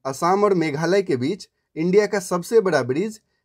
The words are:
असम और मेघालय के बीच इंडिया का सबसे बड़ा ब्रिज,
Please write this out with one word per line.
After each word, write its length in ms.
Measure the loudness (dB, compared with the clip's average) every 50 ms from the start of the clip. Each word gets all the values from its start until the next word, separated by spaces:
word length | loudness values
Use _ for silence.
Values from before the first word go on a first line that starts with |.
| -10
असम 400 | -10 -6 -2 0 0 2 2 2
और 100 | 2 2
मेघालय 480 | 2 0 -2 -2 -2 -2 0 0 0
के 140 | 0 0 -2
बीच 320 | -2 -2 -4 -6 -6 -10 -20 _ _ _ _ -6
इंडिया 300 | -4 0 2 2 2 2
का 140 | 2 -2 -4
सबसे 400 | -4 -4 -6 -6 -2 2 2 2
बड़ा 220 | 4 4 2 0
ब्रिज, 380 | 0 0 -2 -2 -2 -4 -6 -12 _ _ _ _